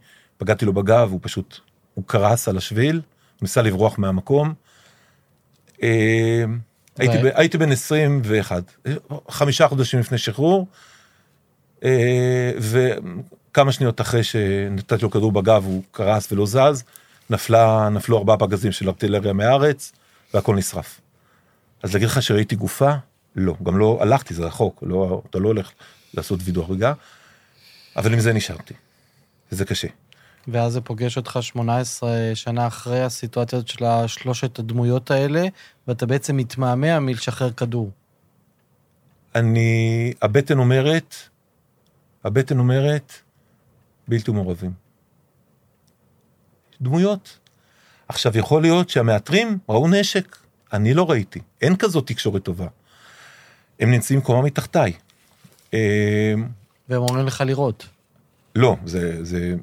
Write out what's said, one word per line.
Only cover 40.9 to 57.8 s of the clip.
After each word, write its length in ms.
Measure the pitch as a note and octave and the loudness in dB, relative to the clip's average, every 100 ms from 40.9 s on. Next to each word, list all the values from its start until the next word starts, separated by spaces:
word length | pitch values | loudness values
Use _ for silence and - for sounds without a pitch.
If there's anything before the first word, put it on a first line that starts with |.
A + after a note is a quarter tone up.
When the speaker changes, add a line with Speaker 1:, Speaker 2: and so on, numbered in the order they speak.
| D#3+ - - - _ _ _ _ _ _ _ _ _ | 0 -2 -18 -20 _ _ _ _ _ _ _ _ _
Speaker 1:
הבטן 340 | - A2+ C3 C3+ | -2 0 0 2
אומרת, 540 | B2 C3 C#3+ D3 - - _ _ _ _ _ _ _ _ - | 2 2 2 -2 -6 -20 _ _ _ _ _ _ _ _ -4
"בלתי 220 | A#2 G#2+ | -4 -2
מעורבים." 420 | G#2 F#2 F2 F#2 F2+ _ _ _ _ _ _ _ _ _ _ _ _ _ _ _ _ _ _ _ _ | -4 -4 -6 -8 -10 _ _ _ _ _ _ _ _ _ _ _ _ _ _ _ _ _ _ _ _
דמויות. 580 | B2+ D#3+ G3 G3+ - - _ _ _ _ _ _ - | -2 0 0 -2 -8 -20 _ _ _ _ _ _ -10
עכשיו, 300 | - B2+ A2 | -2 0 0
יכול 240 | - D#3 | 2 4
להיות 280 | D#3+ E3+ F3 | 4 4 2
שהמאתרים 680 | C3+ A#2 G#2 - F#3 A#3 G3 - | 0 2 0 2 0 0 -4 0
ראו 200 | G#2+ E3 | 2 4
נשק, 480 | G3+ G3+ G3 F#3 - _ _ _ | 2 2 -2 -6 -16 _ _ _
אני 220 | G#2 G#2+ | -2 2
לא 160 | D3+ F3 | 2 2
ראיתי, 300 | B2+ G2 - - _ | 0 -2 -12 -18 _
אין 140 | D3 F#3 | 0 2
כזאת 300 | A3 E3 B2 | 0 -2 -4
תקשורת 360 | A2+ A2 G2 | -4 -4 -4
טובה. 240 | - F2+ F2 - _ _ - - - - - _ _ - | -6 -8 -10 -12 _ _ -20 -20 -20 -20 -20 _ _ -2
הם 100 | A#2 | 2
נמצאים 300 | B2 - C3+ | 4 2 0
קומה 220 | C3+ B2 | 2 2
מתחתיי. 500 | C#3+ C#3+ - F3 A2+ E2+ _ _ _ _ _ _ _ | 2 -2 -2 0 0 -2 _ _ _ _ _ _ _
אה, 600 | A2 G#2+ G#2 G#2 G#2 G#2+ G#2+ A#2+ A#2+ _ _ - | -2 0 2 2 2 0 0 -4 -12 _ _ -6
Speaker 2:
והם 140 | B2+ | -2
אומרים 240 | B2 B2+ C3+ | -2 -2 -2
לך 180 | - C3+ | -2 -2
לראות. 400 | C3+ C#3 G#2+ | 0 -2 -4